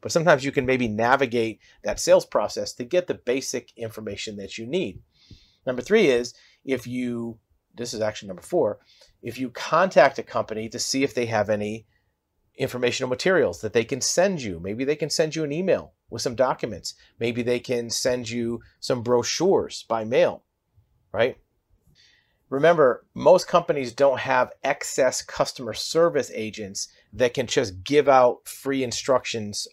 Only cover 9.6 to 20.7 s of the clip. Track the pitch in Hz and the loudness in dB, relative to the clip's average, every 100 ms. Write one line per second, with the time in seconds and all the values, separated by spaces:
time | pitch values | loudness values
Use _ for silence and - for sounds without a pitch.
9.6 | - 160 190 185 143 - - 117 104 110 | -2 2 4 6 6 4 -6 -6 -4 -6
10.6 | 110 120 - 135 135 - 117 110 104 104 | -8 -6 -4 -2 -2 -2 -2 0 0 0
11.6 | 104 110 - _ _ _ _ _ _ - | -2 -8 -14 _ _ _ _ _ _ -6
12.6 | 131 123 123 120 127 127 185 180 107 90 | -6 -2 -2 -2 -4 -2 2 2 2 -2
13.6 | 107 117 113 131 - - 196 175 113 82 | -2 0 0 -2 -2 2 2 0 -6 -8
14.6 | 92 110 135 156 156 - 156 156 151 151 | -6 -4 -2 -2 -2 0 -2 -2 -4 -2
15.6 | 190 110 76 _ - 117 139 117 131 156 | 0 0 -2 _ -14 -8 -4 0 0 0
16.6 | 123 90 - - _ - 117 117 120 120 | -6 -8 -12 -16 _ -6 -4 -2 -2 -2
17.6 | - 120 117 - 127 123 113 120 117 117 | -2 -4 -4 -4 -2 -2 -4 -4 -4 -6
18.6 | - _ - 127 117 123 117 - 180 147 | -10 _ -4 -4 2 2 2 0 2 2
19.6 | 71 - - 113 110 139 151 87 _ _ | 0 -6 -4 -4 0 2 2 0 _ _
20.6 | _ | _